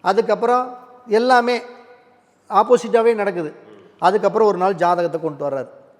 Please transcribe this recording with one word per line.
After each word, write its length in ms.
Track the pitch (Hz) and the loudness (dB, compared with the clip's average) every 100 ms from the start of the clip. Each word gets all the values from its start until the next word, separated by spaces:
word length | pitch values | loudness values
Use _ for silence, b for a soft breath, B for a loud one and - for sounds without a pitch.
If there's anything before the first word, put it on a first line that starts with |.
அதுக்கப்புறம் 760 | 185 196 202 208 233 247 254 - - - - | 0 0 0 0 2 0 -2 -12 -20 -20 -2
எல்லாமே 540 | 220 247 254 240 233 - - - - _ _ _ _ _ | 0 4 4 2 -4 -6 -20 -20 -20 _ _ _ _ _
ஆப்போசிட்டாவே 640 | 208 226 247 226 226 226 | 0 2 0 2 0 2
நடக்குது. 380 | 220 202 175 151 - - - - _ | 0 -4 -4 -10 -12 -20 -20 -20 _
அதுக்கப்புறம் 500 | 170 202 196 202 214 | 0 2 0 0 0
ஒரு 100 | 180 | 0
நாள் 160 | 185 | -2
ஜாதகத்தை 460 | 180 175 175 170 165 | 0 0 0 -2 -4
கொண்டு 280 | 160 143 143 | -8 -6 -6
வர்றாரு 180 | 135 123 - - | -6 -8 -16 -20